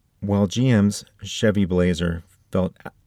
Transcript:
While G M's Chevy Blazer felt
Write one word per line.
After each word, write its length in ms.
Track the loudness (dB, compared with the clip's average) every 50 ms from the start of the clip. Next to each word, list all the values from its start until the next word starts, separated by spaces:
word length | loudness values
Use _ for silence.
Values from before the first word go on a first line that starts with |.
| _ _ _ -10
While 280 | -4 -2 0 0 0 0
G 200 | 0 0 2 2
M's 360 | 4 4 4 2 0 -2 -10 -18 _ -18
Chevy 420 | -14 -12 -6 -2 0 0 2 2 0
Blazer 600 | 0 2 2 2 2 0 0 -2 -4 -4 -6 -10 _ _ _ _ _
felt 240 | -4 -2 -2 -4 -6 _ -18 -18 -18 _ _